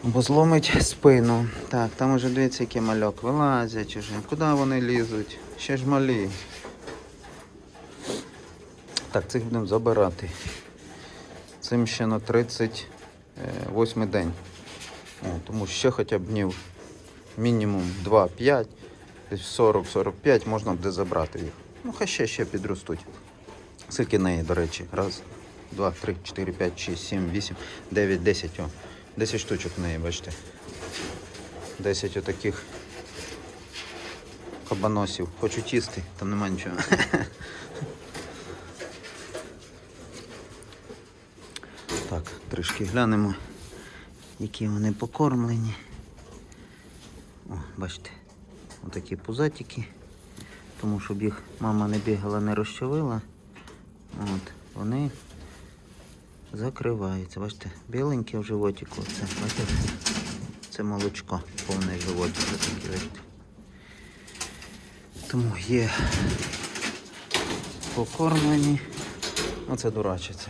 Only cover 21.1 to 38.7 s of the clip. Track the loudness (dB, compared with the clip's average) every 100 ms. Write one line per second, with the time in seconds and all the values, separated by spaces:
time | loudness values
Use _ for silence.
21.1 | 2 0 -2 -8 -8 -16 -10 -8 -2 -2
22.1 | 0 0 0 -2 -2 -2 -4 -4 -6 -8
23.1 | -18 -18 -20 -18 -18 -18 -20 -10 -2 2
24.1 | 4 4 2 2 2 2 -2 -4 0 0
25.1 | -2 -10 -16 -16 -18 -12 -2 0 0 -4
26.1 | -4 -6 -4 -4 0 -2 0 -4 -4 -2
27.1 | -2 0 0 -2 -6 -10 -12 -2 4 4
28.1 | 6 4 2 0 -4 -6 -6 -14 -16 -12
29.1 | -2 0 0 0 -2 -2 -2 -2 0 -2
30.1 | -4 -6 -10 -12 -16 -14 -12 -10 -8 -8
31.1 | -8 -12 -14 -14 -12 -12 -2 0 2 0
32.1 | -2 -2 -2 -2 -2 -8 -14 -14 -14 -14
33.1 | -12 -12 -12 -14 -16 -14 -12 -12 -10 -12
34.1 | -12 -14 -16 -14 -12 -6 0 2 2 0
35.1 | -2 -6 -2 -2 -2 0 0 0 -6 -8
36.1 | -6 -2 0 0 -2 -4 -4 2 4 4
37.1 | 0 -2 -6 -12 -12 -12 -8 -8 -10 -12
38.1 | -12 -12 -12 -12 -14 -14